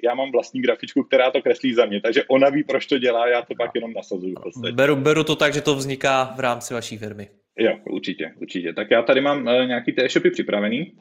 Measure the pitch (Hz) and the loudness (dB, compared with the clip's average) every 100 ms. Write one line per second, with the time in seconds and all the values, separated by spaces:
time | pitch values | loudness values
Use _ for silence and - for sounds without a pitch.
0 | 117 123 135 123 113 131 123 110 113 - | -2 0 0 0 -2 -2 0 0 -2 -4
1 | 127 135 127 131 127 117 131 117 110 101 | 2 4 4 2 0 0 2 2 2 0
2 | 117 113 131 131 139 143 143 131 - 139 | 0 0 2 4 4 4 0 -2 0 0
3 | 123 117 120 120 117 113 117 120 113 110 | 2 2 2 0 -2 -6 -4 -4 -6 -10
4 | - 98 92 90 - 127 117 120 139 147 | -8 -8 -6 -8 -10 -8 -6 2 2 4
5 | 135 156 151 151 147 143 143 139 135 135 | 2 2 2 2 2 2 0 0 -2 -2
6 | 139 131 127 131 131 120 - 123 113 107 | 0 2 0 -2 -2 -2 -4 -8 -8 -10
7 | 107 104 101 _ _ - 110 - - 82 | -12 -12 -16 _ _ 0 0 0 -6 -8
8 | - 90 78 - 85 92 85 80 104 117 | -6 -8 -10 -12 -10 -8 -6 -6 2 2
9 | - 135 139 143 120 123 127 120 120 127 | 4 2 2 -2 0 0 0 -2 -4 -2
10 | 123 - 180 175 - 101 104 120 - - | 0 2 0 0 -2 -2 -2 -4 -6 -12